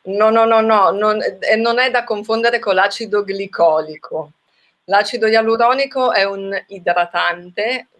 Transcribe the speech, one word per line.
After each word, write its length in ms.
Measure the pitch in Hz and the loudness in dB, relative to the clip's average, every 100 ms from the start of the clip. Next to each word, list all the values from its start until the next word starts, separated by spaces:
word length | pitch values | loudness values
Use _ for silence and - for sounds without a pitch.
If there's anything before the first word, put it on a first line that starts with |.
no, 260 | 185 202 220 | -6 2 4
no, 140 | 226 226 | 4 4
no, 140 | 226 | 4
no, 320 | 220 214 180 | 4 4 2
non, 280 | 196 214 214 - 196 | 2 0 0 -4 -4
eh, 160 | - 220 | 0 0
non 240 | 233 233 | 2 0
è 100 | 254 | 0
da 140 | 240 | -2
confondere 560 | 233 208 214 226 233 233 | -2 -6 -4 0 0 0
con 160 | 220 185 | -2 0
l'acido 480 | 202 - 214 208 | -2 -4 -4 -4
glicolico. 1080 | 196 196 190 - 170 156 156 151 - 160 147 _ _ _ _ _ - | -4 -6 -6 0 2 2 -2 -10 -12 -10 -10 _ _ _ _ _ 0
L'acido 420 | 196 208 240 220 | 0 0 -2 2
ialuronico 840 | 226 226 226 233 269 269 269 254 | 2 2 2 2 2 -2 -2 0
è 120 | 202 196 | 2 0
un 280 | 196 196 196 - | -2 -8 -8 -10
idratante, 1200 | 196 175 175 175 175 170 175 180 190 220 254 - | -6 -2 0 -2 -2 -2 -4 -8 -6 -4 -6 -10